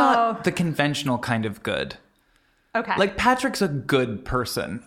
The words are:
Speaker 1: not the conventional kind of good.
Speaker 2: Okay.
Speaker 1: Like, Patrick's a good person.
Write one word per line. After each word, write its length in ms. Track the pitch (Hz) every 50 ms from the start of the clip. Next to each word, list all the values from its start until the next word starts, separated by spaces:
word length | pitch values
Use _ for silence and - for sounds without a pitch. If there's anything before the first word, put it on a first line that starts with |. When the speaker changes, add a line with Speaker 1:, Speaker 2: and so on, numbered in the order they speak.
| - 269 254
Speaker 1:
not 300 | 233 233 226 220 - -
the 60 | 185 -
conventional 640 | - 180 170 147 - 147 147 143 - - 135 127 117
kind 280 | - - 123 113 110
of 160 | 110 101 - -
good. 340 | 113 98 67 69 - - - _ _ _ _ _ _ _ _ _ _ _ _ _ _ -
Speaker 2:
Okay. 200 | 226 233 214 185 -
Speaker 1:
Like, 200 | 196 196 - -
Patrick's 440 | 190 240 254 254 - 269 269 -
a 60 | 202 170
good 560 | 143 139 - - 143 131 127 120 110 98 -
person. 600 | - - 127 120 - - - 90 - 92 117 -